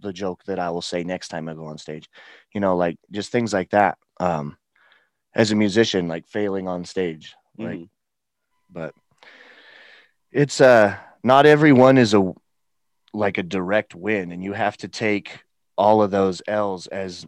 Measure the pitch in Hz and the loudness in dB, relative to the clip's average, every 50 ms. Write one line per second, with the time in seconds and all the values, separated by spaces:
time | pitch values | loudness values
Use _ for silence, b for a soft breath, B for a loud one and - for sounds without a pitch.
0 | - 101 90 90 98 95 87 _ - - 95 90 87 85 85 87 - - 92 87 | -12 -12 -10 -8 -8 -8 -10 _ -10 -10 -8 -6 -6 -6 -6 -8 -8 -8 -8 -8
1 | 85 87 92 90 - - - 82 78 80 80 80 80 78 76 78 - - 76 76 | -6 -6 -8 -10 -10 -12 -12 -12 -10 -12 -12 -14 -14 -16 -16 -16 -16 -16 -16 -16
2 | - _ b b b b b b b b - 104 101 95 90 90 87 87 80 - | -18 _ b b b b b b b b -8 -4 -2 0 0 0 -2 -2 -4 -8
3 | _ - 90 104 98 - - 123 117 104 101 95 90 - - 104 101 87 - _ | _ -12 -10 -10 -8 -6 -4 -4 -4 -2 -4 -4 -4 0 0 2 2 2 0 _
4 | _ _ _ - 87 90 82 78 73 73 - _ _ _ _ _ _ _ _ _ | _ _ _ -6 -4 -4 -4 -4 -6 -10 -14 _ _ _ _ _ _ _ _ _
5 | _ _ _ _ _ _ - - 117 104 107 104 107 101 90 113 113 - - 95 | _ _ _ _ _ _ 0 0 0 2 2 0 0 0 2 2 0 2 0 -4
6 | 87 82 82 82 - _ - 107 104 101 95 98 92 92 90 87 87 - - 95 | -4 -4 -8 -10 -12 _ -6 -6 -4 -4 -6 -6 -6 -8 -8 -8 -10 -10 -6 -6
7 | 92 85 80 76 - - _ _ _ _ _ - 113 113 107 87 85 _ _ _ | -6 -6 -6 -10 -18 -20 _ _ _ _ _ -14 -12 -12 -12 -14 -16 _ _ _
8 | _ _ _ _ _ _ _ _ _ _ _ _ _ _ - 82 80 73 - _ | _ _ _ _ _ _ _ _ _ _ _ _ _ _ -16 -14 -14 -14 -16 _
9 | _ _ _ _ b b b b b b b b b b b b b b b b | _ _ _ _ b b b b b b b b b b b b b b b b
10 | b b b b _ _ - 131 147 131 - - 139 127 123 113 104 101 101 98 | b b b b _ _ -2 -2 -2 0 4 6 6 8 8 8 6 4 2 -4
11 | B B B _ - 117 131 139 143 151 151 147 160 151 135 123 127 131 135 131 | B B B _ 2 4 4 6 8 8 6 6 6 6 8 8 8 6 6 6
12 | 120 104 107 104 95 90 - _ _ _ _ _ _ _ _ _ _ _ _ _ | 4 4 4 2 2 2 -4 _ _ _ _ _ _ _ _ _ _ _ _ _
13 | _ _ - 107 107 98 92 104 95 82 98 95 90 90 104 107 101 _ - 87 | _ _ -6 -4 -4 -4 -4 -4 -8 -6 -6 -6 -4 -2 -2 -2 -2 _ -14 -10
14 | 87 104 110 101 90 87 87 87 92 98 101 107 104 104 - - - 92 - - | -6 -4 -4 -4 -4 -8 -10 -10 -10 -8 -6 -4 -4 -4 -6 -8 -16 -14 -10 -6
15 | 113 107 104 101 - - - - _ _ _ _ _ _ - - 101 107 110 107 | -4 -2 -2 -4 -6 -10 -20 -20 _ _ _ _ _ _ -4 0 2 4 4 4
16 | 104 98 98 98 98 95 90 85 - - 107 107 104 98 95 87 82 - 82 98 | 2 2 2 0 0 0 -2 -6 -6 -6 -4 -4 -4 -4 -6 -10 -12 -12 -12 -10
17 | 95 92 87 85 82 | -10 -12 -12 -16 -20